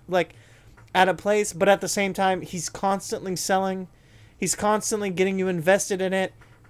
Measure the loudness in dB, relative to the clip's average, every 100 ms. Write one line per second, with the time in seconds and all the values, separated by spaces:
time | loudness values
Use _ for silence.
0 | -2 0 0 -6 -20 -20 -20 -20 -4 2
1 | 4 2 0 0 0 0 4 4 2 -2
2 | -2 0 0 0 -4 -8 -8 -4 -2 -2
3 | -4 -8 -6 -6 0 0 0 -4 -10 -18
4 | -20 -20 -20 -6 -4 -2 0 0 0 -4
5 | -4 0 0 2 0 0 4 2 2 -2
6 | 0 0 -2 -6 -20 -20 -20